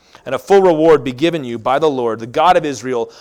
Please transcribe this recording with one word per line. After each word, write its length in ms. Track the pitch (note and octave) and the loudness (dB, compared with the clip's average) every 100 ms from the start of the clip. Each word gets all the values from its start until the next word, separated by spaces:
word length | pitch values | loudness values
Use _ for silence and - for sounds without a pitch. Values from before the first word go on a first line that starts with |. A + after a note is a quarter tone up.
| _ - | _ -20
and 120 | - B2+ | -8 -8
a 40 | |
full 220 | - G3 | 2 4
reward 420 | F#3 D#3 D#3+ D3 | 4 4 4 4
be 100 | C3 | 0
given 300 | B2 E3 E3 | -4 -2 -2
you 140 | B2+ A#2 | -6 -6
by 220 | A2+ C#3 | -2 0
the 100 | D#3 | 0
Lord, 300 | C3 A#2+ A2 | -2 -4 -6
the 80 | A#2 | -6
God 280 | C3+ E3 F3 | 0 2 2
of 100 | D#3 | 0
Israel, 460 | B2+ B2+ A#2+ A2+ - | -6 -6 -6 -6 -10